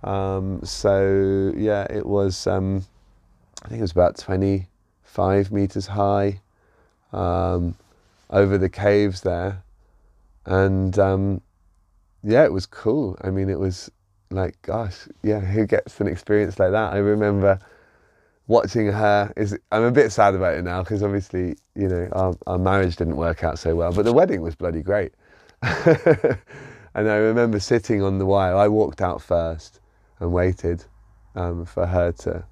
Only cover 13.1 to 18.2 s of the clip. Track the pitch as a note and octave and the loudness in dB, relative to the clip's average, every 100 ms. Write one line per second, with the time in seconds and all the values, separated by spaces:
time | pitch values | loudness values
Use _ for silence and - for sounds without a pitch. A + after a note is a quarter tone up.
13.1 | F2+ F#2+ F#2+ F#2+ E2+ F#2+ F2+ - _ _ | -6 -6 -2 -2 -2 -2 -4 -12 _ _
14.1 | _ _ F#2+ F2+ - - G#2+ A2 F2+ - | _ _ -6 -6 -6 -8 -6 -6 -10 -18
15.1 | - G#2 G#2+ F#2+ G2+ G#2+ - - - G2+ | -8 -2 -2 -2 0 0 0 -2 -6 -4
16.1 | F2+ - G#2 G2 F2+ F#2 G2+ G#2+ G2+ G2+ | -4 -2 0 0 0 0 0 -2 -2 0
17.1 | G#2 G#2 G2+ G2 G2 - _ _ _ _ | 2 2 2 2 2 -2 _ _ _ _
18.1 | _ | _